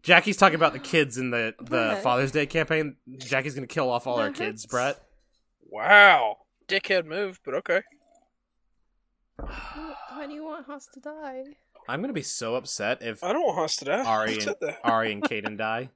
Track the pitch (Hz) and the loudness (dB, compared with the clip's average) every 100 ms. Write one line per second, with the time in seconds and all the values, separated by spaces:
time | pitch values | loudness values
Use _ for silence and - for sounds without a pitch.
0 | - 175 208 190 190 160 156 131 - 165 | 6 4 6 4 4 6 2 2 0 2
1 | 139 117 127 120 113 - 120 127 113 101 | 2 0 -2 -2 -2 -6 -4 0 0 0
2 | 127 123 135 147 143 160 156 160 151 - | 2 2 2 0 0 -2 0 0 -2 -8
3 | - 131 127 135 135 135 127 165 131 120 | -20 -18 -2 -2 -2 -8 -6 -2 0 0
4 | 127 123 107 95 110 110 - 123 131 - | -2 -2 -2 -2 -8 -8 -6 -2 -2 -4
5 | _ _ _ _ _ _ - 208 214 208 | _ _ _ _ _ _ -16 -4 8 10
6 | 202 160 113 107 _ _ - 190 - 190 | 10 8 4 -4 _ _ -4 -4 0 -2
7 | 160 165 202 185 - 135 - 180 - _ | 0 -6 -6 -8 -6 -6 -2 -2 -2 _
8 | _ _ _ _ _ _ _ _ _ _ | _ _ _ _ _ _ _ _ _ _
9 | _ _ _ - - - - 294 320 277 | _ _ _ -12 -12 -10 -12 -14 -14 -14
10 | - 254 285 302 311 311 269 285 - 277 | -14 -14 -12 -12 -12 -12 -12 -16 -16 -18
11 | 294 311 294 262 269 294 _ - - 135 | -16 -12 -12 -12 -14 -18 _ -20 -8 -6
12 | 247 202 - - 113 123 - - 104 127 | -4 -6 -6 -6 -4 -4 -4 -4 -4 -4
13 | 117 107 180 254 311 170 156 - 135 190 | -6 -8 -2 0 0 0 -2 -2 0 -2
14 | 262 110 110 110 104 202 151 - 117 113 | 2 0 0 -2 -4 -4 -6 -4 0 2
15 | 113 101 294 110 104 107 110 113 127 | 0 -4 -6 -6 -8 -6 -4 -4 -8